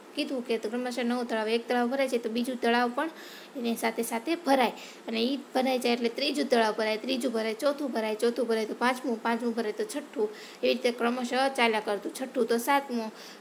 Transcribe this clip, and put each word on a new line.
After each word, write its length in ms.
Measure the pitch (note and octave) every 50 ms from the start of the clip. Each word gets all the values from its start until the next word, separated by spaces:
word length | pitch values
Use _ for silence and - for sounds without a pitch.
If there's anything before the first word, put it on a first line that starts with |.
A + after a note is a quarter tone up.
| - - -
કીધું 320 | C#4+ D4 - C#4+ B3+ A#3 -
કે 100 | A3+ A3+
ક્રમશઃ 420 | - G#3+ A3+ B3 B3 B3 A#3+ C4
નવ 240 | B3 A#3 A#3+ B3 A#3+
તળાવ, 260 | A#3+ A#3 A3 G#3+ G#3+
એક 180 | A3+ A#3 A#3 -
તળાવ 220 | B3 B3 A#3+ A#3+
ભરાય 200 | C4+ C#4 C4+ B3
છે 80 | B3 A#3
તો 120 | A#3+ A3+
બીજું 320 | A3+ A#3+ A#3+ C4 B3+ A#3+
તળાવ 300 | - A#3 A#3 A#3+ B3 A#3+ A#3+
પણ 140 | C#4 D4+ E4 - - - - - - - - - C#4
એની 180 | A#3 A#3 A3+
સાથે 280 | A3 - A3+ A3+ - A#3
સાથે 320 | - A#3+ A3+ A#3 D#4+ E4
ભરાય 360 | E4 - C4 C#4 C4 B3 G#3 - - - - - - - -
અને 120 | A3+ A3+
ઈ 180 | A3+ B3 C#4+ B3+
ભરાઈ 420 | - - - - B3+ C4 C4 B3
જાય 140 | B3 A#3+ A#3+
એટલે 160 | A#3+ A#3+ A#3
ત્રીજું 380 | A#3 - C4+ D4 C#4+ D4 C4+ A#3
તળાવ 260 | B3+ A#3 A3+ G#3+ G#3+
ભરાય, 240 | A3 A3 G#3+ A3 G#3+
ત્રીજું 360 | A3 A#3+ C4+ B3 B3 C4 A#3
ભરાય, 200 | A3+ A3 A3 G#3+
ચોથું 380 | G#3+ - C#4+ C#4+ C#4+ D4+ C4
ભરાય, 240 | A#3 A#3 A3 A3 G#3+
ચોથું 320 | G#3+ A#3+ A#3 A#3+ C4+ B3 A3
ભરાય 180 | A3+ A3 A3
તો 80 | G#3+ A#3
પાંચમું, 500 | - A#3+ B3 C4 B3 - C#4 A#3 A3 -
પાંચમું 300 | A#3 A#3+ A3+ B3 A#3 A3
ભરાય 180 | A#3 A3+ G#3+
તો 120 | G#3 - G#3+
છઠ્ઠું, 460 | G#3+ - C#4+ D4 - - C#4+ G#3+ G#3+ - - - - - - -
એવી 100 | B3+ B3+
રીતે 180 | A#3 - B3
ક્રમશઃ 420 | A#3+ A#3+ A#3 A#3 A#3+ B3+ B3 A#3+ B3+ B3 C4+ C#4
ચાલ્યા 320 | C4+ - A#3+ A#3 A3 G#3+
કરતું. 320 | G#3 G#3+ G#3 G3 - E4 - -
છઠ્ઠું 260 | C4 B3+ - C4+ A#3 A#3
તો 100 | A3+ A#3
સાતમું, 540 | A#3 D4+ C#4 C#4+ C#4 C#4 B3 A#3 A3 A3 - - - - - -